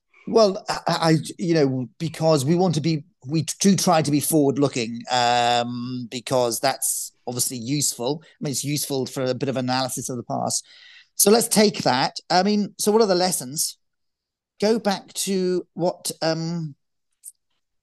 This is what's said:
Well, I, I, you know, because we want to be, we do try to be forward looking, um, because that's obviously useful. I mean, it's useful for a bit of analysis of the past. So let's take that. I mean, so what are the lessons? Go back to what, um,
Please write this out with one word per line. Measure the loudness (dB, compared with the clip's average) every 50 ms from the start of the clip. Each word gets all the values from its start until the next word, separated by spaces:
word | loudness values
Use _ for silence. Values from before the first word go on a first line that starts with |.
| _ _ _ _ _ 0
Well, | 4 4 4 4 2 0 -6 -6
I, | -6 -4 -2 -2
I, | -2 0 2 2 2 2 0 -2 -8 -4
you | -2 0 2
know, | 4 4 2 2 -2 -6 -8 _ -6
because | -6 -6 -4 0 2 2 2 4 2
we | 2 2
want | 2 2 2 0
to | 0
be, | 0 0 -2 -2 -4 _ _ _ -10 -6
we | -4 -4 -4 -4 -4 0
do | 2 4 4
try | 4 4 4 4 4
to | 4 2
be | 0 0
forward | 0 2 2 2 4 2 2 2
looking, | 0 0 0 -2 -4 -4 -6 -8 -6 -2
um, | 0 2 4 4 4 4 4 2 2 2 0 -2 -4 -8 -8 -8 -8 -8 -10 -10
because | -10 -10 -6 -2 0 2 2 2 0 0
that's | 0 -2 -2 -2 -4 -4 -4 -6 -8 -12 -14 _ _ -8
obviously | -6 -4 -4 -4 -6 -8
useful. | -6 -4 -2 -2 -2 -2 -4 -4 -4 -4 -4 -6 -8
I | -16 _ -8 -6
mean, | -6
it's | -4 -4 -4
useful | -4 -4 -4 -4 -4 -4 -4 -4
for | -6 -6 -4 -4
a | -4 -4
bit | -2 -4 -4
of | -4 -2
analysis | -2 -2 -2 -2 -2 -4 -6 -8 -8 -8
of | -8 -8
the | -8
past. | -8 -6 -4 -4 -2 -4 -4 -6 -10 -18 -20 -20 -20 -20 -20 -20 _ _
So | 0 4 4
let's | 4 4 2 2
take | 2 4 4 4 2 0 0
that. | 0 2 2 0 -2 -4 -8 -4 0
I | 2 2 2
mean, | 2 2 0 -2 -4 -6 -4
so | 0 2
what | 4 4
are | 4 4
the | 2
lessons? | 2 2 0 -2 -4 -6 -6 -6 -6 -6 -6 -6 _ _ _ _ _ _ _ _ _ _ _ _ _ _ _ _ 0
Go | 2 2 2 2
back | 0 -2 -2 -2 -6 -10 -10
to | -6 -4 -2 0 0 0 0 0 -2 -4 _ -6
what, | -4 -2 -2 -2 -4 -6 -10 -8 -4
um, | -2 -2 -2 -2 -4 -6 -6 -6 -6 -8 -10 _ _ _ _ _ _ _ _ _ -20 -20 -20 _ _ _ _ _ _ _ _ _